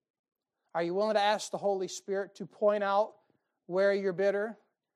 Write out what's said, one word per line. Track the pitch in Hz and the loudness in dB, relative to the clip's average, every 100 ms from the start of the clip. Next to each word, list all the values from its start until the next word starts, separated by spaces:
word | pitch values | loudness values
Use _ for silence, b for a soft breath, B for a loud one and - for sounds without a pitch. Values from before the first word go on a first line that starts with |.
| _ _ _ _ _ _ _ 165 | _ _ _ _ _ _ _ -6
Are | |
you | 170 | -2
willing | 185 214 208 | 0 0 2
to | |
ask | 208 208 - | 2 0 -4
the | 185 | -4
Holy | 202 196 190 | -2 -2 -4
Spirit | - - 196 196 - | -8 -6 -4 -6 -10
to | 151 | -14
point | - 208 208 | 0 2 2
out | 196 196 220 - _ _ _ _ - | 2 2 0 -6 _ _ _ _ -4
where | 180 196 196 | 2 2 2
you're | 196 | 0
bitter | 175 202 196 220 214 _ _ _ | 0 0 0 -4 -10 _ _ _